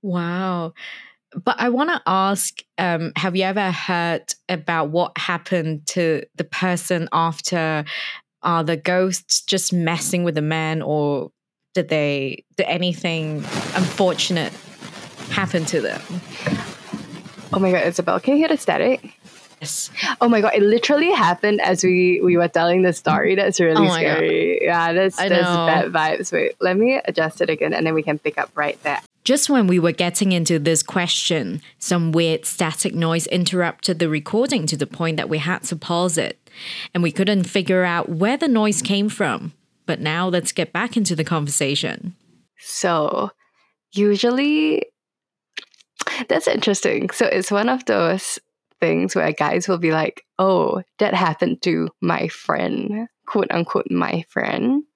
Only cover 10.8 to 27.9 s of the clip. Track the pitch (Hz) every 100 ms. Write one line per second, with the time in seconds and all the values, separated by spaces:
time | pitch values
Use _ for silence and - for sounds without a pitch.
10.8 | 147 151 147 143 - _ _ _ _ -
11.8 | 156 156 147 143 135 - _ - 185 170
12.8 | 180 156 180 165 156 151 147 - - -
13.8 | 180 - 190 165 - 175 135 - - -
14.8 | - - - - - - 190 175 156 160
15.8 | 104 - - 175 - - - - - -
16.8 | - - - - - - - - 190 180
17.8 | 165 170 175 185 - 285 320 311 - 160
18.8 | - 262 208 - - - - - 147 -
19.8 | - - - - 240 226 208 - 202 226
20.8 | 233 294 330 359 175 175 208 208 - 180
21.8 | 185 180 180 175 180 175 175 165 170 180
22.8 | 185 165 - 156 160 190 196 - 170 160
23.8 | 185 170 156 160 160 165 170 175 - 170
24.8 | 165 170 190 185 190 175 180 175 165 160
25.8 | - 175 156 - - 170 - - 185 185
26.8 | 233 269 - 175 160 - 156 160 156 165
27.8 | 160